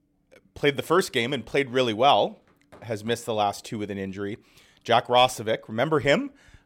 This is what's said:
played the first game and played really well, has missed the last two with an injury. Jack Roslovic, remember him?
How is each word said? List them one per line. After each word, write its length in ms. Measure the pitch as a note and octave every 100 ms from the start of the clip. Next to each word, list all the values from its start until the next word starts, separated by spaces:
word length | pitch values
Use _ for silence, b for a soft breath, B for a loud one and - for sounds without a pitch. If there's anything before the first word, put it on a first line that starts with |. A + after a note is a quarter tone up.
| _ _ _ - _
played 220 | - D3 C3+
the 60 |
first 300 | - F3 F#3
game 200 | B2 A#2+
and 120 | C#3
played 260 | - D3 C3
really 220 | C3 B2
well, 480 | G#2 C#3 G#2 F3 G#3+ _ _ _ -
has 220 | A2 G#2+
missed 220 | A2 A#2 -
the 80 |
last 300 | G#2+ G2+ -
two 140 | - A2+
with 120 | G#2
an 80 | G2
injury. 400 | G2 F#2+ G2+ G#2 b b b b
Jack 220 | - A#2 -
Roslovic, 600 | B2 B2+ - G#2+ - -
remember 320 | A2 D3+ D3+
him? 300 | C#3 F3 C#4 - b b